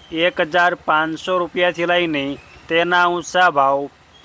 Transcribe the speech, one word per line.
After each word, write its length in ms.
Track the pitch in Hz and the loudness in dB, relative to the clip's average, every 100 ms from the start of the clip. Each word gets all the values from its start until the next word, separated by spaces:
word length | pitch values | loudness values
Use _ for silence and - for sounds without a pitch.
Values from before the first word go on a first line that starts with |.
| - 160 | -10 -2
એક 200 | 175 180 165 | -2 0 0
હજાર 220 | 175 175 160 - | 2 2 0 0
પાંચસો 500 | 156 160 160 - 185 | 0 0 -4 -4 -4
રૂપિયાથી 520 | 170 180 180 165 170 | -2 -2 -2 0 0
લઈને 320 | 175 170 147 139 139 - - - | 0 0 -4 -6 -8 -16 -18 -4
તેના 380 | 165 175 180 175 | 0 2 2 2
ઊંચા 400 | 175 151 180 180 | 0 -2 2 2
ભાવ 280 | 143 135 139 143 _ _ - | 4 2 0 -4 _ _ -20